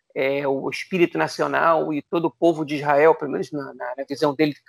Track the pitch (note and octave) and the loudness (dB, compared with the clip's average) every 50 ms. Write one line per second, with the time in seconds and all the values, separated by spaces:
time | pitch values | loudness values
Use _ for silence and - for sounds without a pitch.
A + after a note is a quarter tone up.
0 | _ _ - D#3 C3+ C3+ C#3 C#3+ C#3+ C3+ C#3 C3+ B2+ C3 - - - - F#3+ F3 | _ _ -4 -2 -2 0 0 0 -2 -2 -2 -2 -4 -6 -8 -8 -6 -4 0 2
1 | E3+ - - D#3+ D#3 D3+ - - D3+ C#3+ C#3 C#3 D3+ E3 E3 D#3 D#3 D#3+ D#3 C#3+ | 2 2 2 0 -2 -2 -2 -2 -2 -2 0 2 2 4 4 2 0 -2 -4 -6
2 | - _ - E3+ E3 D#3+ - _ E3+ E3+ D#3+ D3+ D#3 C#3 D3+ C#3 D3 D3 C#3+ C#3+ | -4 _ -2 -2 -2 -2 0 _ 2 2 2 2 -2 -4 -4 -2 0 2 4 6
3 | D3+ D#3+ D#3 - D#3 C3+ B2+ - F#3+ - D3+ C#3+ C3+ C3 B2 B2+ C3 B2+ B2+ - | 6 6 6 4 0 -4 -4 -4 -6 -6 -8 -10 -10 -10 -12 -12 -10 -10 -10 -10
4 | C#3 - C#3+ - D#3 D3 C3+ C3+ D#3 E3 - - _ | -10 -10 -4 -2 0 0 2 0 0 -2 -2 -6 _